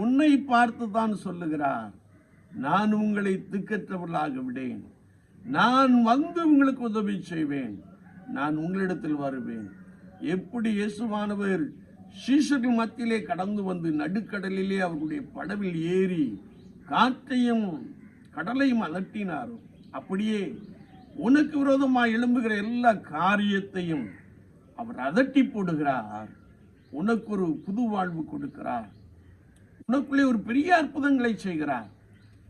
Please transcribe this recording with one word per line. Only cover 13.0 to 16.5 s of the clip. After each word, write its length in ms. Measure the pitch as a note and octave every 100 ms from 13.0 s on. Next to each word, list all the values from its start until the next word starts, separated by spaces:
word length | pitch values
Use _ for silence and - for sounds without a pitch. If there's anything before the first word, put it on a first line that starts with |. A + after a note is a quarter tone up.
| A#3 A3+
கடந்து 400 | - E3+ F#3+ G#3
வந்து 280 | F#3+ F3+ E3
நடுக்கடலிலே 880 | D3+ D3+ G3 G#3 G3+ F#3+ F#3+ F#3+ G3
அவர்களுடைய 440 | F#3 D#3+ D#3 D3+ -
படவில் 440 | - D3+ G#3 G3 E3 E3
ஏறி 340 | F#3 F#3+ F3 C3 G2+ -